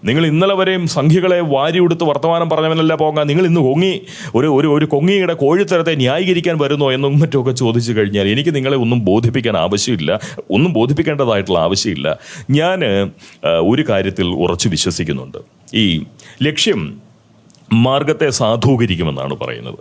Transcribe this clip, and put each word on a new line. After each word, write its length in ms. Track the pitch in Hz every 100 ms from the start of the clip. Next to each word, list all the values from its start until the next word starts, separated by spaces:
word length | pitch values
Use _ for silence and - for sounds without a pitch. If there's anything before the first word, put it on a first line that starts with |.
നിങ്ങൾ 200 | 95 139 165
ഇന്നലെ 300 | 151 190 190
വരെയും 280 | 190 185 170
സംഖ്യകളെ 520 | - 147 170 180 180
വാരി 380 | 165 139 147 170
ഉടുത്ത് 240 | 175 165
വർത്തമാനം 460 | 165 143 160 170 170
പറഞ്ഞവനല്ല 460 | 156 160 160 160 160
പോങ്ങ. 280 | 156 151
നിങ്ങൾ 220 | 147 151 185
ഇന്ന് 160 | 165
കൊങ്ങി, 320 | 131 139 190 175 - - 165 113
ഒരു, 120 | 147
ഒരു, 200 | 139 156
ഒരു 180 | 147 151
കൊങ്ങിയുടെ 480 | 143 165 202 180
കോഴിത്തരത്തെ 640 | 165 139 175 190 175 165 156
ന്യായീകരിക്കാൻ 640 | 127 147 185 170 170 165
വരുന്നോ 340 | 143 143 139
എന്നും 280 | 131 139 143
മറ്റുമൊക്കെ 320 | 151 139 123
ചോദിച്ചു 420 | 123 123 117 117
കഴിഞ്ഞാൽ 340 | 110 101 101 98
എനിക്ക് 280 | 113 147 147
നിങ്ങളെ 220 | 131 139
ഒന്നും 280 | 117 123 101
ബോധിപ്പിക്കാൻ 520 | 101 120 127 113 98
ആവശ്യമില്ല, 640 | 85 98 - 110 73 104 - - -
ഒന്നും 220 | 98 170
ബോധിപ്പിക്കേണ്ടതായിട്ടുള്ള 880 | 151 120 147 160 147 127 104 95 87
ആവശ്യമില്ല. 580 | 82 98 - 82 73 76 - - 120
ഞാൻ, 300 | 139 165 185 139 98 98 - - - 78
ആ, 60 | 82
ഒരു 220 | 85 123 151
കാര്യത്തിൽ 400 | 101 95 92 90 87
ഉറച്ചു 340 | 85 87 107
വിശ്വസിക്കുന്നുണ്ട്. 680 | 80 92 82 82 69 65 - - _ -
ഈ 120 | - 104 82 - - - -
ലക്ഷ്യം 380 | 139 139 - 151 76 - - _ _ _ _ - -
മാർഗത്തെ 560 | 113 123 135 151 156 151
സാധൂകരിക്കുമെന്നാണ് 1080 | - 113 117 123 131 113 87 82 67 67 65
പറയുന്നത്. 440 | 64 57 60 -